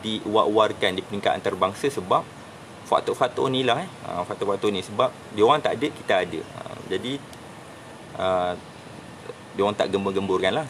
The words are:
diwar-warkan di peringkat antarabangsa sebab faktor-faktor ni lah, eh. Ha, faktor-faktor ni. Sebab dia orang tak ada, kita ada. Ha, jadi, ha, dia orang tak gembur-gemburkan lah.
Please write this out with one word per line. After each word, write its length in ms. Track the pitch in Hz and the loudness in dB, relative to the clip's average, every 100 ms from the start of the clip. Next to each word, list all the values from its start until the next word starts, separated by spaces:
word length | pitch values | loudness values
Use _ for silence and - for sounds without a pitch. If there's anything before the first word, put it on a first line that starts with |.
diwar-warkan 920 | 110 110 107 107 104 107 107 104 104 92 | -4 -2 2 4 6 6 4 4 0 0
di 40 | |
peringkat 400 | - 101 98 92 | -4 0 2 2
antarabangsa 480 | - 92 92 104 143 | 0 2 0 2 -2
sebab 360 | 110 92 135 - - - - - - - | 0 2 0 0 -12 -18 -18 -18 -16 2
faktor-faktor 640 | - - - 127 127 131 | 2 2 2 0 2 0
ni 160 | 131 127 | 2 2
lah, 160 | 127 | 2
eh. 80 | 185 - - | -2 -10 -6
Ha, 160 | 87 | -4
faktor-faktor 480 | 90 101 101 98 107 | -4 -2 0 0 0
ni. 80 | 98 | 0
Sebab 320 | - 104 127 - - | -2 0 0 0 -6
dia 80 | 101 | 6
orang 160 | 110 147 | 6 6
tak 160 | - | 2
ada, 120 | 117 143 | 0 -2
kita 220 | - - 98 | -2 2 2
ada. 180 | 90 80 | 2 -2
Ha, 160 | - - - - - | -8 -10 -12 -12 -4
jadi, 260 | 95 117 139 - - - - - - - - - | -4 -2 -6 -8 -16 -16 -16 -18 -18 -18 -18 -12
ha, 400 | - 92 92 90 90 - - - - - - - - - - | -2 2 2 2 -2 -10 -16 -16 -16 -16 -14 -14 -14 -6 0
dia 60 | |
orang 100 | 101 | 2
tak 160 | 104 95 | 2 2
gembur-gemburkan 640 | 98 98 95 95 92 95 | 2 2 0 2 2 2
lah. 100 | 127 147 | 2 0